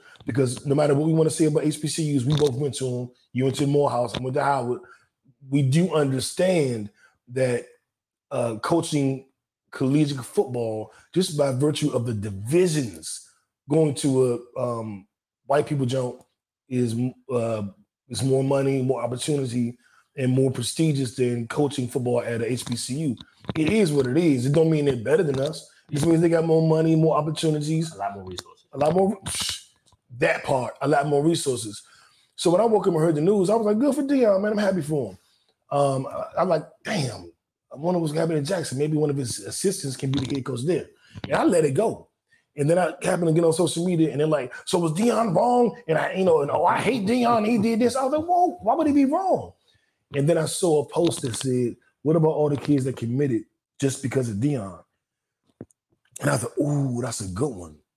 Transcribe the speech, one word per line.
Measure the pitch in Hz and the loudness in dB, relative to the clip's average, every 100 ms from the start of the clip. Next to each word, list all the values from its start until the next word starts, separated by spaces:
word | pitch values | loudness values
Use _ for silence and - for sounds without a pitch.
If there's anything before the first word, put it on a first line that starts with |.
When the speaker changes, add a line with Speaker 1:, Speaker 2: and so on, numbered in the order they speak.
| - - - | -20 -18 -6
Speaker 1:
because | 117 127 - 147 | 0 0 -2 -2
no | |
matter | 139 147 | 2 2
what | 143 156 | 2 2
we | |
wanna | 160 156 | 2 2
say | 156 156 | 2 2
about | 151 | 2
H | 151 151 | 0 -2
B | 156 | -4
C | 151 156 143 | -4 -2 0
Us, | |
we | 120 147 | 0 2
both | 147 | 0
went | 123 147 | 0 -4
to | - 131 | -4 -6
'em. | 123 123 _ _ | -6 -8 _ _
You | 120 | -2
went | 131 123 | -2 0
to | 139 | 0
Morehouse, | 143 139 120 123 | 2 2 0 -2
I | - | -4
went | 127 | -4
to | 135 | -2
Howard. | 139 139 123 120 - - _ _ _ _ 135 | 0 0 -2 -6 -8 -20 _ _ _ _ -2
We | 139 | 0
do | 135 147 180 | 2 2 2
understand | 156 143 131 - - 180 180 135 117 104 _ _ _ - | 2 0 0 -4 -2 0 2 0 -2 -8 _ _ _ -10
that, | 123 127 120 - _ _ _ _ _ - | -2 0 -2 -6 _ _ _ _ _ -10
uh, | 135 120 110 | -4 -2 -2
coaching | - 170 160 151 139 135 - _ _ _ _ | 0 0 2 0 0 -2 -8 _ _ _ _
collegiate | - 131 143 147 139 | -4 0 2 2 -2
football, | 120 - 208 123 117 110 107 - _ | -6 -2 -2 -2 -4 -6 -8 -16 _
just | 165 185 147 | -2 -2 0
by | 139 | 0
virtue | 127 147 147 151 | 2 0 2 0
of | 131 | -2
the | 117 | -2
divisions, | 110 107 98 107 160 185 156 120 90 - - - _ _ _ - | -4 -6 -8 0 2 2 2 -4 -8 -14 -14 -16 _ _ _ -2
going | 147 156 | 2 2
to | 135 147 131 127 120 - - | 2 0 2 2 0 -6 -6
a, | |
um, | 123 117 110 101 95 _ _ _ - | -6 -4 -8 -12 -16 _ _ _ -2
white | 143 147 | 0 0
people | 147 127 | -2 -2
jump | 131 127 - _ _ _ _ - | -2 -4 -8 _ _ _ _ -6
is, | 127 123 113 127 - - | -2 -2 0 -4 -6 -6
uh, | 123 113 110 101 - _ _ - | -4 -2 -4 -6 -12 _ _ -12
is | 117 | -4
more | 135 131 | 0 2
money, | 135 139 135 135 | 2 2 2 0
more | 127 123 | 0 -2
opportunity, | 117 123 - 147 131 120 120 120 _ _ _ - | -2 -6 -2 -2 -2 -2 -4 -6 _ _ _ -4
and | 127 | 0
more | 127 135 | 2 2
prestigious | 123 117 - 160 139 127 | 0 -6 0 0 0 -2
than | - 123 120 117 | -2 -2 -2 -4
coaching | - 147 139 123 | -2 -2 0 -4
football | 139 123 120 | -4 -2 -2
at | 117 117 | -2 -4
a | 113 | -2
H | 123 - | -4 -4
B | 117 | -8
C | - 131 | -6 -4
U. | 160 113 - _ - - | -4 -4 -10 _ -8 -2
It | 156 | 0
is | 214 190 | 2 2
what | 143 123 | 2 2
it | 135 | 2
is. | 175 135 | 4 2
It | 123 | 2
don't | 147 160 | 4 4
mean | 156 | 4
they're | 143 127 | 2 0
better | 110 156 | 2 2
than | 165 131 | 2 0
us. | 139 160 - _ - | -2 -6 -16 _ -8
It | |
just | 147 160 | -2 2
means | 165 | 4
they | 170 | 4
got | 165 | 4
more | 165 160 160 | 4 4 4
money, | 160 160 160 | 4 4 4
more | 160 147 | 4 2
opportunities. | 151 151 160 151 147 160 160 | 0 -2 0 0 0 -2 -4
Speaker 2:
A | - | -6
lot | 101 | -8
more | 101 | -8
resources. | 92 87 - - _ | -14 -14 -16 -20 _
Speaker 1:
A | 135 | -2
lot | 147 | 0
more, | 175 196 233 | 2 2 0
psh, | - - - - - _ _ _ _ 117 | -6 -8 -6 -8 -12 _ _ _ _ -2
that | 165 - | -2 -2
part, | - 135 120 - | -2 -2 -2 -4
a | 139 | 0
lot | 147 147 | 2 2
more | 143 | 2
resources. | 151 165 139 123 110 101 - _ _ _ _ - | 2 0 0 -4 -6 -14 -20 _ _ _ _ -4
So | 185 | 2
when | 175 | 4
I | |
woke | 226 214 185 | 4 2 2
up | |
and | 170 | 2
heard | 165 | 2
the | 151 | 2
news, | 160 208 180 | 2 2 2
I | |
was | 220 208 | 2 2
like, | 214 | 2
"Good | 285 | 2
for | 285 | 0
Deion, | 277 285 233 196 | 0 2 4 4
man! | 208 | 2
I'm | 214 | 0
happy | 208 190 | 0 0
for | 147 156 110 | 0 -2 -4
him." | 92 _ _ _ _ - | -8 _ _ _ _ -4
Um, | 143 143 135 135 | 0 0 0 -4
I, | - - - | -8 -8 -2
I'm | 180 | 0
like, | 160 156 _ | 0 -4 _
"Damn, | - 214 131 101 87 - _ _ _ | -6 -4 -4 -6 -16 -20 _ _ _
I | 127 | -8
wonder | 160 180 | -2 -2
what's | 160 | -2
gonna | 151 165 | -2 -2
happen | 160 | -2
to | |
Jackson. | 143 190 151 131 | -2 -4 -4 -4
Maybe | 151 156 | 0 0
one | 151 | 0
of | 139 | -2
his | 123 - | -4 -8
assistants | - - 196 190 139 127 | -10 -4 -4 -2 -8 -6
can | 139 | -4
be | 135 | -2
the | 131 | -2
head | 139 | -6
coach | 123 123 | -6 -6
there." | 139 180 - _ _ - | -2 -2 -4 _ _ -14
And | - | -4
I | 165 | 0
let | 294 180 | 2 4
it | 143 | 2
go. | 135 220 127 - _ _ _ _ - | 2 -2 -2 -14 _ _ _ _ -4
And | 147 | 0
then | 175 | 2
I | 170 - | 2 -2
happened | 175 180 170 | -2 0 2
to | |
get | 160 | 4
on | 170 | 4
social | 160 170 - | 2 0 0
media, | 175 175 156 | 0 2 2
and | 127 | 2
they're | 156 | 0
like, | 151 127 - | 0 -4 -12
"So | - 185 | -4 0
was | 165 | 0
Deion | 156 233 220 233 165 | 0 0 2 2 2
wrong?" | 240 247 240 - - | 2 4 2 0 -2
And | 156 | -2
I, | 139 | 0
you | 185 | 0
know, | 185 160 | 2 4
and, | 143 | 2
"Oh, | 143 | 2
I | 170 - | 2 2
hate | 180 254 190 | 0 -2 0
Deion. | 254 233 233 214 | 0 2 2 2
He | 233 | 2
did | 220 226 | 2 2
this." | 233 | 2
I | 247 | 2
was | 262 | 0
like, | 302 330 | -2 0
"Whoa, | 359 359 - | 2 2 0
why | 202 | 0
would | 285 311 | 2 4
he | |
be | 285 | 4
wrong?" | 269 320 381 214 92 - _ _ _ _ _ | 4 2 0 0 -2 -16 _ _ _ _ _
And | 143 139 | -2 2
then | 170 | 2
I | 156 | 0
saw | - 185 151 | 0 2 2
a | 135 | 0
post | - 170 - | 0 0 0
that | 139 110 | -6 -4
said, | 131 127 120 - _ _ | -2 0 -2 -4 _ _
"What | 139 170 | 0 2
about | 156 | 2
all | 147 151 | 2 0
the | 143 | 0
kids | - 147 | 0 0
that | 131 123 | 0 -6
committed | 117 123 143 110 - _ _ - | -4 -2 0 -2 -6 _ _ -4
just | 139 131 | -4 -2
because | 127 131 120 | -4 -2 -2
of | 101 | -2
Deion?" | 139 139 98 87 _ _ _ _ _ _ _ - - _ _ _ _ - | -2 -2 -6 -14 _ _ _ _ _ _ _ -20 -20 _ _ _ _ -6
And | 139 | -2
I | 139 | -2
thought, | 117 - | -2 -4
"Ooh, | 143 147 139 120 | -2 0 -2 -2
that's | 120 - | -6 -6
a | 101 | -8
good | 90 143 | -4 -4
one. | 101 82 76 _ | -6 -14 -20 _